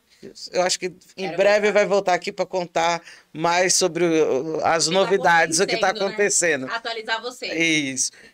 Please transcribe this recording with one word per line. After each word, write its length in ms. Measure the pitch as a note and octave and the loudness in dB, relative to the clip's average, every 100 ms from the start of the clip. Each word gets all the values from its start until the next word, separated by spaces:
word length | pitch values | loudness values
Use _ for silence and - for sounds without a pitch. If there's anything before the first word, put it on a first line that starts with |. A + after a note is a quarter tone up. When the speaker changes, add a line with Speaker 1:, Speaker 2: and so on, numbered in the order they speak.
| _ _ - - - | _ _ -20 -18 -6
Speaker 1:
Eu 120 | - | -2
acho 160 | F3+ - | -2 -2
que 80 | F3+ | -6
em 80 | - - - F#3 | -12 -20 -12 -8
Speaker 2:
Quero 120 | D#3+ | 0
Speaker 1:
breve 300 | G3+ G#3 G#3 | 4 4 4
Speaker 2:
voltar. 40 | |
Speaker 1:
vai 120 | G3+ F#3+ | 2 2
voltar 280 | G3 F#3+ F3+ | 2 2 0
aqui 160 | G3 | -2
pra 160 | F3 F3+ | -6 -4
contar 520 | F#3 F3 E3+ E3 E3+ - - _ | -4 -4 -2 0 -2 -6 -20 _
mais 440 | D3+ E3 F3 F#3 - | -4 0 2 2 2
sobre 280 | F#3 E3 E3+ | 0 0 2
o, 540 | D#3+ A2+ B2+ D#3+ D#3 G#2 | 2 2 0 -2 -2 0
as 220 | E3 D#3 | 2 2
Speaker 2:
O 20 | |
que 60 | F#3 | 2
tá 40 | |
Speaker 1:
novidades, 560 | F#3+ G3 F3 E3+ E3 E3 | 2 2 4 4 4 0
o 80 | F#3+ | 0
que 100 | A3+ | 0
tá 120 | G3 | 0
Speaker 2:
acontecendo, 760 | G#3 G3 F3 G3+ - F3 C#3+ C3 | 0 -4 0 0 2 0 -2 -4
né? 20 | |
Speaker 1:
acontecendo. 40 | |
Speaker 2:
Atualizar 500 | A3+ A#3 A3+ A3+ A3+ | -8 -8 -8 -6 -6
vocês. 320 | A#3+ - D#3 D#3+ | -6 -12 -8 -2
Speaker 1:
Isso. 560 | E3 D#3 C#3 C3 - - - | 0 0 -2 -4 -6 -8 -20